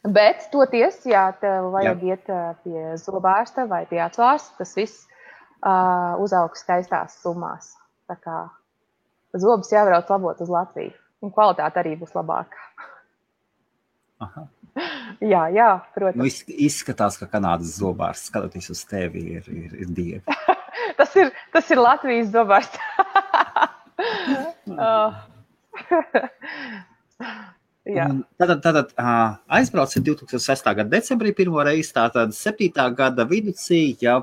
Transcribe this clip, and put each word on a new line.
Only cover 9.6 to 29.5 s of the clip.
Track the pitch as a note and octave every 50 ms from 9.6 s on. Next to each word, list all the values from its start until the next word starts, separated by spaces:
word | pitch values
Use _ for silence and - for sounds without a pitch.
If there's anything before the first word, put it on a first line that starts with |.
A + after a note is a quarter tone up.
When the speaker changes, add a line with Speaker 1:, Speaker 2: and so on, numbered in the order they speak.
| F3+ -
Speaker 1:
jābrauc | G#3+ G#3+ G#3 G3 F3 E3+ F3+ -
labot | G3 G3 F#3+ E3 D#3 -
uz | F3 F3
Latviju, | F3 E3+ F#3 - _ - - - - _ _ _ _ _
un | - G3+
kvalitāte | - - G#3+ G3+ F3+ - D3+ D#3 - F3+
arī | F3 D#3+ D#3
būs | E3 E3+ -
labāka. | - F3+ E3+ D#3+ - - F3+ _ - - - - _ - - - - - _ _ _ _ _ _ _ _ _ _ _ _ _ _ _ _ _ _ _ _ _ _ _ _
Speaker 2:
Aha. | A2+ - - D3+ D#3 C#3 _ _ - _ _ C#4 F4 E4+ D#4 C#4 A#3+ A3 G3
Speaker 1:
Jā, | _ - G#3+ G3 F3 D#3+
jā, | E3 F#3 G#3+ A#3 A3+ F#3+ F3+ - _
protams. | _ G3+ G3 F#3+ F3+ A#2+
Speaker 2:
Nu, | B2+
iz-, | C3+ - - -
izskatās, | - - - C#3+ D3 - - - - B2 - A2 G2+ -
ka | - -
Kanādas | - - G#2 G2 F2 E2+ E2+ E2+ E2
zobārsts, | D#2+ F2+ G2 F#2 F2+ F2 F2+ E2+ - - -
skatoties | - - A2 F#2+ F2+ - F#2 - -
uz | F#2 - -
tevi, | _ G#2 G2 F2+ E2+ - F2 E2+ E2+
ir, | E2+ E2+ F2+
ir, | - - E2+ E2 E2 D#2+
ir | - F#2
dievi. | F2+ E2+ - F3 E3+ - F#2 _ - D4 - - - - -
Speaker 1:
<laughs> | - - - - A#4+ G#4 -
Tas | - - - -
ir, | G4 F4 C4 - - -
tas | _ - E4 D#4+ -
ir | D#4 C4
Latvijas | A#3+ A#3 C4 - - C4+ A#3+ A#3 A3+
zobārsts. | G#3 G3+ A#3 A#3 G3 G3 G#3+ C4 - - -
<laughs> | - - - - G4 G4 - F#4+ F#4+ F#4+ - - F4 - - - - - - _ _ _ _ - G4 A#4 A4 G4+ F#4 C4 C4+ C4 C#4 E4 E4+ _
Oh. | _ G3+ F3+ D#3 A3+ A3+ A3 G#3+ G#3+ A3 G#3 - - - _ _ _ _ _ _ _ _ -
<laughs> | - - - F4+ E4 - - - - - A#3+ _ _ - D4+ - D4 C#4+ B3 A3 G3 F3+ _ _ _ _ _ _ _ A#3+ B3+ A3 A3 G#3 F#3 _ _ _ _ _ _
Jā. | _ - G3+ F3 E3
Speaker 2:
Un | C#3 C3+ C3+ - _
tātad, | _ _ F3+ F3 E3+ C#3+
tātad, | - E3+ D#3 D3 C3+ - _
ā, | - A#2+ B2 A#2 A#2 A2+ A2 G#2+ - _
aizbrauci | _